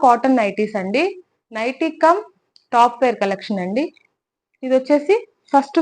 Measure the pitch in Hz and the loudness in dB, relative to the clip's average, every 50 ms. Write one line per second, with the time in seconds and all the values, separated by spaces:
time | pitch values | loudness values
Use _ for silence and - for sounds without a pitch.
0 | - 247 240 233 254 262 262 247 214 202 190 208 214 208 214 202 185 190 208 269 | 4 4 4 4 2 2 2 2 0 -2 -2 -4 -4 -4 -4 -6 -6 -2 -2 -2
1 | 339 403 381 370 _ _ _ _ _ _ 220 214 226 254 262 - 330 320 320 - | -2 -2 -6 -10 _ _ _ _ _ _ -10 -6 -6 -6 -4 -4 -6 -6 -2 2
2 | 320 320 349 415 440 - _ _ _ _ _ _ _ _ - 233 240 247 240 - | 2 2 2 2 -2 -12 _ _ _ _ _ _ _ _ 2 2 2 2 2 0
3 | 269 247 220 220 202 196 196 196 - - 208 185 180 185 202 254 311 359 - _ | -2 -2 0 -2 -4 -4 -4 -6 -6 -8 -6 -6 -6 -4 -4 -4 -4 -6 -10 _
4 | _ _ _ _ _ _ _ _ _ _ _ _ - 254 262 262 262 - 294 294 | _ _ _ _ _ _ _ _ _ _ _ _ -4 0 0 0 2 2 0 0
5 | 294 - 403 480 466 _ _ _ _ _ - 277 269 - - 339 | 2 0 0 0 0 _ _ _ _ _ 0 0 0 2 -2 -2